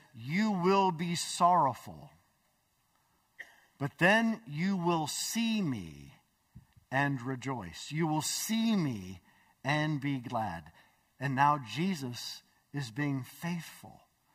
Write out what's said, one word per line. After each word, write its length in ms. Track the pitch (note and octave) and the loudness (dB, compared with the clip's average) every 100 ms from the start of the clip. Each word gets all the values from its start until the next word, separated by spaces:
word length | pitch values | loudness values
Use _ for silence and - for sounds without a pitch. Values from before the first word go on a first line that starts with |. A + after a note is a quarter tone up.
| _ | _
"You 360 | A#2 A#2+ F3+ A3 | -14 -2 2 2
will 400 | F#3+ F3+ G3 F#3+ | 2 4 6 4
be 260 | D#3+ F3 E3+ | 2 -2 -2
sorrowful, 960 | - - F3 F3+ C#3 - - D#2 - - _ _ _ _ _ _ _ _ _ _ _ - - _ _ - | -4 4 6 6 4 0 -12 -16 -18 -20 _ _ _ _ _ _ _ _ _ _ _ -20 -20 _ _ -6
but 200 | C#3 - | -6 4
then 420 | F3 A3 A3+ G#3+ - | 4 6 2 -2 -6
you 280 | D3 F#3+ G3 | -2 0 0
will 280 | E3+ E3+ D3+ | 2 0 0
see 540 | - - A3 A3+ G#3+ | -4 -4 -2 0 0
me 540 | F3 A2+ E2 C#2+ C#2 - _ _ _ - _ _ - | 0 -2 -8 -14 -20 -20 _ _ _ -20 _ _ -4
and 300 | C3 C#3+ C#3 | 0 2 0
rejoice. 680 | A#2+ C3 B2+ B2+ F2+ D#2 - | -4 -6 -4 -6 -8 -12 -8
You 160 | D3 E3 | -2 0
will 160 | D3+ | 0
see 520 | - - - A3 A3+ | -2 -4 -2 0 2
me 460 | G#3 D3 G#2+ F#2 F#2 _ _ _ _ | 2 0 -2 -8 -14 _ _ _ _
and 380 | C3 D3+ D#3 D3 | 0 0 0 -2
be 180 | C#3+ C3+ | -2 -4
glad." 540 | A#2+ A#2+ G#2+ E2+ D#2 - _ _ _ - | -2 -4 -2 -6 -12 -20 _ _ _ -6
And 160 | C3+ | -2
now 240 | B2+ C#3+ D3 A2+ | 4 4 4 -2
Jesus 760 | A2 F#3+ E3+ C3 A#2+ - - _ _ _ | -4 -2 -2 -6 -8 -10 -12 _ _ _
is 160 | C#3+ B2 | -6 -6
being 320 | A2 D3 C3+ | -2 -2 -2
faithful 800 | B2 - E3+ F3 - - - - _ _ _ | -6 -10 -6 -6 -8 -16 -20 -20 _ _ _